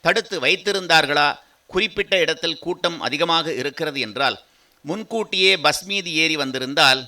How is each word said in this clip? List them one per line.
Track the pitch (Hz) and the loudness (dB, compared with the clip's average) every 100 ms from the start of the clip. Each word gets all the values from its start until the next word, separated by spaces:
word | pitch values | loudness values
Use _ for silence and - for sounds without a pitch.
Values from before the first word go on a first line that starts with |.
தடுத்து | 160 190 - 180 | 2 0 -2 -2
வைத்திருந்தார்களா? | 131 180 202 196 180 160 143 147 147 123 _ _ _ | 0 0 0 -4 2 4 4 2 2 0 _ _ _
குறிப்பிட்ட | 185 214 - 196 190 | -2 -2 -4 0 0
இடத்தில் | 156 160 165 160 | 0 0 -4 -6
கூட்டம் | 165 175 175 165 | -8 -4 -4 -2
அதிகமாக | 113 147 170 165 160 | -6 -2 0 0 0
இருக்கிறது | 123 139 135 156 139 | -4 -6 -4 -6 -4
என்றால் | 113 104 139 - _ _ _ _ 143 | -6 0 -2 -2 _ _ _ _ -10
முன்கூட்டியே | 196 220 226 208 190 185 190 | -8 -4 -4 -4 2 4 4
பஸ் | 147 143 180 | 2 0 -4
மீது | 196 175 156 | -6 -4 -2
ஏறி | 160 156 | 0 0
வந்திருந்தால் | 135 131 127 143 143 131 | -4 -4 -4 2 4 4